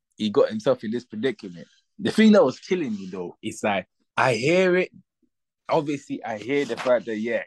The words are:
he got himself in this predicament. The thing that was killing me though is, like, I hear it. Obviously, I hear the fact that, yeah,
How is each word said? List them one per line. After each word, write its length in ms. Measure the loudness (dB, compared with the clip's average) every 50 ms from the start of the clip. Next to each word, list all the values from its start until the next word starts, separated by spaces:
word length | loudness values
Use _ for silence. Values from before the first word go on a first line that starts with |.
| _ _ _
he 120 | -6 -6 0
got 220 | 2 2 2 2
himself 340 | 0 -2 0 0 0 0 -2
in 60 | -6
this 160 | -6 -6 -8
predicament. 600 | _ -8 -4 -4 -4 -4 -6 -12 -14 -14 -16 -20 -20 _ _ _ _ _ -6
The 120 | -6 -2
thing 220 | 2 6 6 8
that 120 | 8 8 6
was 160 | 4 2 -4
killing 340 | -4 -4 -4 -2 -2 -4 -6
me 120 | -8 -10
though 300 | -10 -10 -10 -10 -10 -12 _
is, 180 | -12 -12 -8 -4
like, 240 | -2 -2 -2 -2 -4 -8 _ _ _ _ _
I 180 | 0 0 0 0
hear 420 | 0 0 2 2 2 2 2 2
it. 140 | 0 0 -4 -8 -18 -20 _ _ _ _ _ _ _ _ _ _ _ _ -2
Obviously, 540 | -2 0 0 -2 -6 -8 -8 -10 -10 -8 -8
I 120 | -8 -10 -8
hear 260 | -6 -4 -2 -2 -2
the 120 | -2 -4
fact 300 | -4 2 2 2 2 2
that, 100 | -4 -6
yeah, 260 | -4 -4 -2 -4 -4 -6